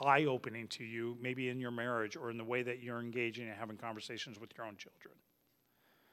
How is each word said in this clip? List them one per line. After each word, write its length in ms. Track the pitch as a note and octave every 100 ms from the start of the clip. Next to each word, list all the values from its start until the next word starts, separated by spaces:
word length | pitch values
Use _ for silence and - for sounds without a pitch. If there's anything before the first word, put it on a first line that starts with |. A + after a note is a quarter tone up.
eye-opening 680 | C3+ C#3 D3+ B2+ A#2 A2+ A2+
to 160 | -
you, 320 | A#2 A2+ A#2 A#2+
maybe 300 | B2 B2+ B2+
in 100 | B2+
your 100 | B2
marriage 460 | A#2+ A#2+ A#2+ G#2+ D#3+
or 140 | B2
in 80 | A#2
the 60 |
way 180 | A2+ B2
that 200 | B2 B2
you're 180 | B2 A#2+
engaging 460 | A#2 A#2+ A#2 A2+ A2+
and 100 | G#2
having 200 | A2 G#2+
conversations 640 | A#2 G#2+ - A#2 - G2+
with 160 | A2 -
your 100 | A2+
own 100 | G#2
children. 380 | - _ - - _ _ _ _ _ _ _ _ _